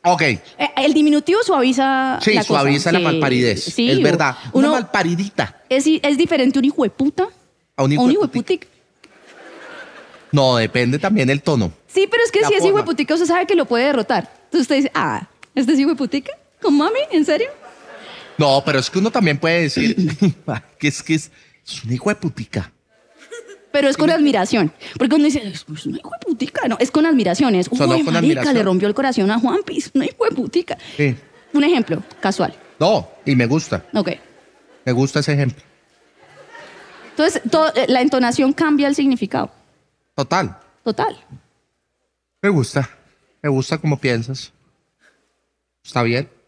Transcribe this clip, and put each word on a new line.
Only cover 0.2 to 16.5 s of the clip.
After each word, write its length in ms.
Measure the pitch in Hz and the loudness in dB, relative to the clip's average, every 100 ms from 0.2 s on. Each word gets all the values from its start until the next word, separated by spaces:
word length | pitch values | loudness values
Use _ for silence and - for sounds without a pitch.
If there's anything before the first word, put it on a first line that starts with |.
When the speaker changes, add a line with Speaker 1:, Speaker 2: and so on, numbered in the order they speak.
Speaker 2:
Eh, 180 | 156 110 - - 262 - | 2 0 -6 -6 -4 0
el 160 | 277 | 2
diminutivo 500 | 302 302 294 294 403 | 4 4 2 2 0
suaviza 760 | 466 311 254 254 269 262 262 - | 2 2 2 2 0 0 -2 0
Speaker 1:
Sí, 120 | 214 | 2
Speaker 2:
la 80 | 214 | 2
cosa. 60 | - 143 | 2 2
Speaker 1:
suaviza 320 | 139 139 170 | 2 2 2
la 60 | 175 | 0
Speaker 2:
Sí, 60 | |
Speaker 1:
malparidez. 600 | 170 160 139 127 120 95 | 0 0 0 2 0 -2
Speaker 2:
sí, 260 | - - 240 | -4 -2 0
Speaker 1:
Es 80 | 370 | 2
Speaker 2:
u-, 40 | |
Speaker 1:
verdad. 340 | 320 - 139 127 - | 2 2 -2 -4 -4
Una 160 | 262 285 | 0 2
Speaker 2:
uno 40 | |
Speaker 1:
malparidita. 920 | 262 208 202 170 170 202 - 117 - _ | 0 -2 -2 0 -2 -4 -4 -6 -8 _
Speaker 2:
es, 140 | 262 285 | 0 2
es 320 | 311 285 277 | 0 0 0
diferente 400 | 339 302 247 269 | 0 2 0 2
un 80 | 262 | 0
hijo 160 | 311 | 0
de 80 | 226 | -4
puta 360 | - 277 - 403 _ _ _ _ - | 0 -2 -2 -6 _ _ _ _ -2
Speaker 1:
A 60 | |
un 80 | 135 | 0
hijo 100 | 151 | 2
Speaker 2:
a 20 | |
un 40 | 247 | 4
Speaker 1:
de 40 | |
Speaker 2:
hijo 80 | 370 | 2
de 60 | 277 | 0
Speaker 1:
putica. 380 | 240 - 359 - | -4 -4 -6 -6
Speaker 2:
putica. 140 | _ _ _ - _ - - - - - - - - - - - | _ _ _ -20 _ -20 -20 -20 -20 -20 -20 -20 -20 -20 -20 -2
Speaker 1:
No, 240 | 143 131 120 | 2 4 2
depende 420 | 110 123 123 147 | 0 0 0 0
también 280 | 196 214 131 | 0 0 2
el 140 | 143 | 0
tono. 300 | 175 135 90 - _ | 0 0 -2 -6 _
Speaker 2:
Sí, 180 | 370 392 | -2 0
pero 140 | 466 | 0
es 80 | 466 | 0
que 100 | - | 0
Speaker 1:
La 60 | 440 | 2
Speaker 2:
si 60 | |
es 60 | 403 | 2
hijo 60 | 370 | 2
de 40 | |
Speaker 1:
forma. 100 | 392 | 0
Speaker 2:
putica, 300 | 320 285 285 | -2 -4 -2
usted 120 | 320 330 | 0 0
sabe 200 | 349 370 | 0 0
que 100 | 359 | 0
lo 80 | 269 | 0
puede 200 | 240 269 | 0 0
derrotar. 440 | 277 208 220 - - | 0 0 -4 -4 -20
Entonces 160 | _ 330 | _ -2
usted 160 | 247 277 | 0 0
dice, 140 | 277 | 0
"Ah, 340 | - 151 110 - _ - - | -2 -4 -6 -10 _ -8 -2
¿este 160 | 254 | 2
es 60 | 285 | 2
hijo 100 | 277 | 2
de 60 | 277 | -2
putica? 340 | 254 277 269 622 _ | -4 -6 -8 -18 _